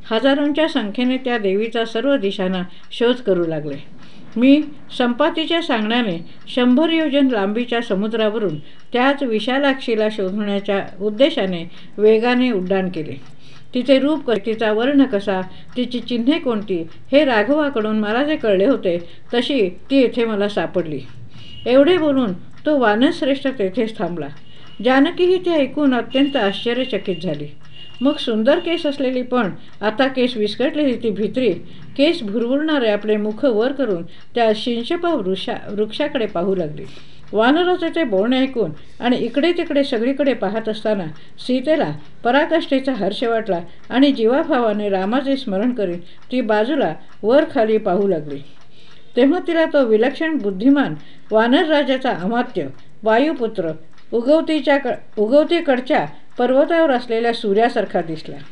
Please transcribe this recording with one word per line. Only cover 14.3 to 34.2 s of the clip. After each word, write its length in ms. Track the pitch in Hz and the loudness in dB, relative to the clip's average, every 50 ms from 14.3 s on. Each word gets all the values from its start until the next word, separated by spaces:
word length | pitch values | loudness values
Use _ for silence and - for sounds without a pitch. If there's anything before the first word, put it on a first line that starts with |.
क-, 160 | 226 202 202 | -2 0 0
तिचा 260 | 233 220 214 233 214 214 | -2 -2 0 0 0 2
वर्ण 320 | 214 233 262 294 277 269 | 2 2 2 4 4 4
कसा, 360 | 233 - 202 202 - 190 185 185 185 - - - - - | 4 2 -2 0 0 -2 -2 -2 -6 -10 -14 -14 -10 -4
तिची 240 | - 247 240 247 240 | -4 -4 -2 -4 -6
चिन्हे 380 | - - 247 233 233 233 311 339 | -6 -4 -4 0 2 2 0 2
कोणती, 500 | 330 262 233 208 190 - 190 170 160 165 - - - - - | 0 -2 -2 -2 -2 -2 -4 -4 -4 -6 -10 -16 -8 2 4
हे 120 | 277 311 | 4 6
राघवाकडून 760 | 269 247 214 208 208 285 311 302 285 277 226 214 214 220 220 | 6 4 2 4 2 2 2 2 0 0 -2 -2 0 0 0
मला 260 | 214 208 214 240 285 | 0 0 0 0 0
जे 120 | 294 311 | 0 0
कळले 300 | 302 302 226 202 185 196 | 0 2 2 4 4 4
होते 320 | 247 269 208 202 190 170 175 175 - - - - - - | 4 2 2 2 0 -2 -2 -4 -8 -14 -16 -12 -4 -2
तशी 360 | 240 247 - 294 269 208 180 180 - - - | -2 0 0 0 0 0 0 -2 -6 -6 0
ती 60 | 269 | 4
येथे 280 | 277 254 226 - 247 233 | 4 4 4 4 0 0
मला 240 | 226 220 202 202 202 | 0 0 0 0 0
सापडली. 520 | 202 208 170 156 - 185 165 160 151 131 - - - - - - - - - - - - - | 0 -2 -4 -2 -2 -2 -2 -2 -6 -8 -8 -10 -14 -12 -12 -12 -14 -14 -14 -14 -14 -10 -2
एवढे 300 | 220 240 269 285 320 370 | 2 6 6 6 6 6
बोलून 360 | 359 311 302 277 269 254 214 175 180 - - - - - | 4 4 2 2 2 2 0 -2 -6 -8 -16 -16 -6 -2
तो 120 | 294 311 285 | 0 2 4
वानरश्रेष्ठ 680 | 247 214 208 214 247 302 339 - - 262 277 269 - 269 254 - | 4 4 4 4 4 2 2 0 0 0 0 0 -2 -4 -2 -2
तेथेच 400 | 202 185 185 254 220 220 220 - | -4 -2 0 -2 -2 -2 -2 -4
थांबला. 300 | 214 165 170 170 147 143 - - - - - - - - - - 202 | -4 -4 -4 -6 -8 -10 -10 -14 -14 -14 -14 -14 -14 -14 -12 -4 0
जानकी 400 | 247 254 269 277 330 339 - 359 | 2 4 6 4 4 4 2 2
ही 200 | 359 370 359 370 | 4 4 2 2
ते 60 | 359 | 0
ऐकून 440 | 339 311 277 254 - 294 302 277 254 | 2 2 2 0 0 0 2 2 2
अत्यंत 420 | 240 226 - - 262 285 285 277 | 2 -2 -2 0 0 0 2 2
आश्चर्यचकित 800 | 269 214 196 190 - - 233 240 247 262 254 - 190 - - 180 160 160 | 0 0 0 0 -2 -2 -2 -2 -2 -2 -2 -4 -4 -2 -4 -4 -4 -2
झाली. 240 | 185 151 147 147 147 - - - - - - - - - - | -4 -4 -4 -6 -10 -12 -14 -14 -14 -14 -14 -14 -14 -10 0
मग 160 | 240 277 302 | 0 0 0
सुंदर 420 | 302 - - 226 214 220 247 294 349 | 0 -2 -2 -2 2 4 4 2 2
केस 280 | 339 339 330 330 - | 2 -2 -4 -2 -2
असलेली 360 | 294 277 - 277 254 262 254 247 | -2 -2 0 -2 -2 -2 -2 -4
पण 280 | - 247 247 233 180 - - - - - - | -2 0 0 0 0 -4 -8 -12 -14 -12 -4
आता 280 | - 208 220 - 269 269 | -4 -4 0 2 0 0
केस 280 | 269 262 240 247 - | 2 0 0 0 0
विस्कटलेली 680 | 220 208 208 208 - 240 302 - 294 302 277 240 214 - | 0 -2 -2 -2 0 -2 -2 0 0 0 0 0 0 -2
ती 80 | 226 | -4
भित्री, 420 | 202 180 220 196 180 254 254 226 175 - - - - - - - - | -2 -2 -2 -2 -2 0 0 0 0 -2 -6 -14 -14 -14 -14 -14 0
केस 260 | - 277 311 339 - 247 | 2 4 4 4 0 -2
भुरभुरणारे 680 | 202 196 240 233 233 262 285 302 320 311 285 240 220 | -4 -2 -2 -2 0 0 0 0 0 0 2 2 2
आपले 260 | 208 202 214 214 214 | 0 0 0 0 0
मुख 280 | 214 208 214 214 208 - | 0 0 -4 -4 0 0
वर 280 | 285 226 208 226 262 277 | 2 2 2 2 0 0
करून 300 | 269 277 226 196 170 170 165 - - | -2 -2 -2 -2 -4 -4 -8 -12 -14